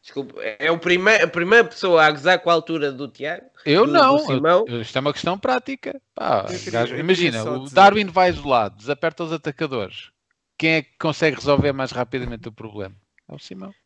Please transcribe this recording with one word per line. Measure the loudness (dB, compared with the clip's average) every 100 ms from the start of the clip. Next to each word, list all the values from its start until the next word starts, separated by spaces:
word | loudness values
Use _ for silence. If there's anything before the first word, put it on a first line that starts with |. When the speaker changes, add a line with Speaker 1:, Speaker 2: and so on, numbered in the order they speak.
Speaker 1:
Desculpa, | -12 -12 -12 -10
é | -8 -4 -2
o | -2
prime-, | 0 2 4 2
a | 2
primeira | -2 4 4
pessoa | 4 -2 2 4
a | 4
gozar | 2 0 2
com | 2
a |
altura | 0 0 -4 -4
do | -6 -14
Tiago, | _ -10 -10 -16 _
Speaker 2:
Eu | 0 2 4
Speaker 1:
do, |
Speaker 2:
não, | 4 4 4
Speaker 1:
do | 0
Simão. | 0 2 2 2
Speaker 2:
eu, | -6
eu, |
isto | -4 -4
é |
uma | -4
questão | -4 -4 -4
prática. | -2 -4 -4 -12 -12 -14 _
Pá, | -8 -2 -2 -2
Speaker 3:
Eu | -10
queria, | -6
Speaker 2:
gajo, | -4
Speaker 3:
eu | -4 -4
queria |
Speaker 2:
imagina, | -2 0 0 -2
Speaker 3:
só | -6 -8
Speaker 2:
o |
Speaker 3:
dizer | -2
Speaker 2:
Darwin | 6 6 6 -2
vai | 2 2
isolado, | 0 0 0 0 -6
desaperta | -8 -4 -4 -6
os | -8
atacadores. | -6 -8 -6 -6 -6 -8 -12 -20 _ _ _ _ _
Quem | 0
é | 0
que | -2 _
consegue | -6 0 -2 -2
resolver | 0 0 0
mais | -2 -6
rapidamente | -6 -6 -6 -8 -10 -14
o |
problema? | -16 -18 -14 -14 -16 _ _ _
É |
o | -20
Simão. | -18 -18 -18 -20